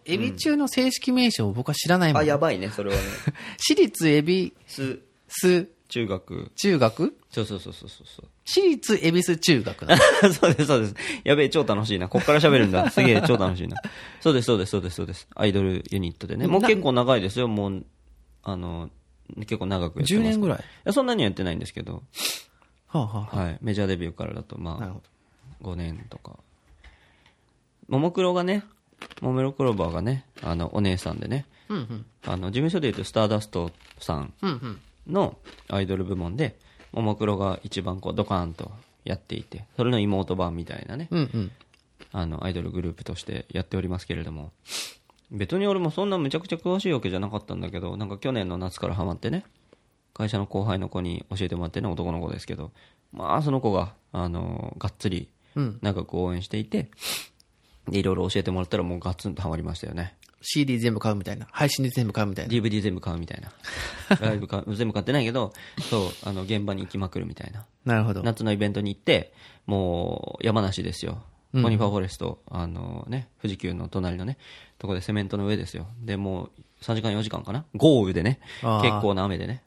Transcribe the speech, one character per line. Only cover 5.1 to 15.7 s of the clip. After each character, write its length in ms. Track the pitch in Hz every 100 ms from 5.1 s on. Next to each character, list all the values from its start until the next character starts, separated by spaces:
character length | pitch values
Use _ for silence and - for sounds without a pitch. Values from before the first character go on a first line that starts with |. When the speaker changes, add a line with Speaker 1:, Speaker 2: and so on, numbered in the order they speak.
| _ _ -
Speaker 1:
寿 280 | 185 175 - _ _
Speaker 2:
中 200 | 120 104
学。 440 | 92 - 87 - -
Speaker 1:
中 240 | 202 160
学？ 360 | 113 - 233 - _
Speaker 2:
そ 120 | 123
う 20 | 104
そ 100 | 98
う 40 |
そ 100 | 90
う 40 |
そ 120 | 85 -
う 40 |
そ 140 | -
う 40 | -
そ 160 | -
う。 60 | - _
Speaker 1:
私 180 | - 370
立 380 | 381 269 - 208
恵 100 | 165
比 100 | 175
寿 160 | 175 165
中 240 | - 131
学 240 | 98 - 80
な 100 | 175 587 -
の？ 100 | 196
Speaker 2:
<laughs> 0 |
そ 140 | 165 170
う 40 |
で 100 | 156
す、 20 | 147
そ 120 | 127
う 20 |
で 60 | 104
す。 80 | 101 - 269
や 120 | 131 139
べ 80 |
え、 60 | 139
超 140 | 160
楽 220 | 113 104 110
し 100 | 95
い 40 |
な。 100 | 90
こ 100 | 190
っ 40 |
か 100 | 160
ら 60 | 151
喋 180 | 151 135
る 80 | 101
ん 40 |
だ。 180 | 92 262
Speaker 1:
<laughs> 20 |
Speaker 2:
す 100 | -
げ 120 | 127
え、 100 | 104 -
超 120 | 117
楽 180 | 90 90
し 80 |
い 40 | 85
な。 100 | 90 - - - -
そ 120 | 165
う 20 |
で 80 | 127
す、 40 | 113
そ 100 | 107
う 20 |
で 80 | 95
す、 60 |
そ 80 | 101
う 20 |
で 80 | 90
す、 60 | -
そ 80 |
う 20 | 92
で 80 |
す。 140 | 92 - -
ア 100 | 107
イ 80 |
ド 80 | 98
ル 220 | 95